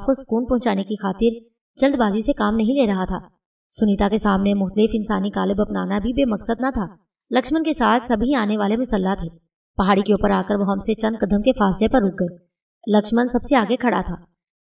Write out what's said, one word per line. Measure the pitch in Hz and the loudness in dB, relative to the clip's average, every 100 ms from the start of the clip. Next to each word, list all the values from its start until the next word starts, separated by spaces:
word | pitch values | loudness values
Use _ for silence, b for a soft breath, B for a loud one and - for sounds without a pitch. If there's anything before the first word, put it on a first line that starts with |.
| 202 | 0
को | |
सुकून | 269 - 220 247 | 0 0 -4 0
पहुंचाने | 254 240 196 | 0 0 -2
की | 196 208 | -4 -6
खातिर | 196 196 226 226 - _ _ - | -6 0 0 0 -8 _ _ 0
जल्दबाजी | 269 269 214 208 | 0 2 0 0
से | 220 | -2
काम | 277 208 220 | 0 0 0
नहीं | 214 277 | 2 2
ले | 220 | 2
रहा | 190 180 | 0 -2
था। | 185 175 _ _ _ _ | -6 -10 _ _ _ _
सुनीता | - 214 202 202 | 0 2 2 2
के | 214 | 2
सामने | 208 196 202 | 2 2 2
मुख्तलिफ | 202 185 202 220 220 | 0 0 0 0 0
इंसानी | 202 196 202 | -2 -2 -2
कालिब | 196 185 202 | -2 -2 -2
अपनाना | 208 196 185 202 | -2 -4 -4 -2
भी | 214 | -2
बेमकसद | 247 262 208 - 226 | 0 0 -2 -4 -4
न | 262 | -4
था। | 262 180 185 _ _ - | -4 -6 -10 _ _ -4
लक्ष्मण | 247 262 320 | -2 0 0
के | 311 | 0
साथ | 285 220 240 | 0 2 2
सभी | 233 214 240 | 2 0 0
आने | 277 208 214 | 0 0 0
वाले | 202 226 | 0 0
मुसल्ला | 254 208 190 196 | 0 0 0 -2
थे। | 165 - _ _ _ - | -6 -10 _ _ _ -2
पहाड़ी | 190 196 | 2 2
के | 208 | 2
ऊपर | 196 202 | 2 2
आकर | 190 185 202 | 0 0 -2
वो | |
हमसे | 196 196 - | 0 -2 -2
चंद | 214 220 226 | -2 -2 -2
कदम | 196 202 | 0 2
के | 262 | 2
फासले | 262 202 180 214 | 2 2 2 2
पर | - | 2
रुक | 196 | 2
गए। | - 170 - _ _ _ _ - | 0 -4 -6 _ _ _ _ 0
लक्ष्मण | 208 208 233 247 | 0 2 0 2
सबसे | 247 - 262 | 0 2 2
आगे | 208 254 | 2 0
खड़ा | 247 190 | 0 0
था। | 180 175 - _ _ _ | -2 -8 -12 _ _ _